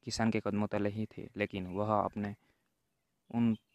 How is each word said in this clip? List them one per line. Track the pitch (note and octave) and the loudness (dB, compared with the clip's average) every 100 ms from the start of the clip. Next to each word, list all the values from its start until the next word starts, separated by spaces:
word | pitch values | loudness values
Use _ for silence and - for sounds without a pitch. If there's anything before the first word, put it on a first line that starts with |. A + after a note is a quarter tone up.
किसान | - - A2+ | -6 2 2
के | A2 | 2
कदमों | G2+ G2+ G#2 | 0 0 0
तले | G#2 G#2 | 0 0
ही | G#2+ A2 | -2 -6
थे, | - - G2 | -8 -8 -4
लेकिन | G#2 G2 F#2 | -2 -4 -4
वह | F#2 G#2+ G#2 | -2 0 2
अपने | F#2+ G#2+ G2+ G2+ _ _ _ _ _ _ _ _ - | 0 -2 -6 -8 _ _ _ _ _ _ _ _ -4
उन, | A#2 A#2 G#2+ _ | 2 2 2 _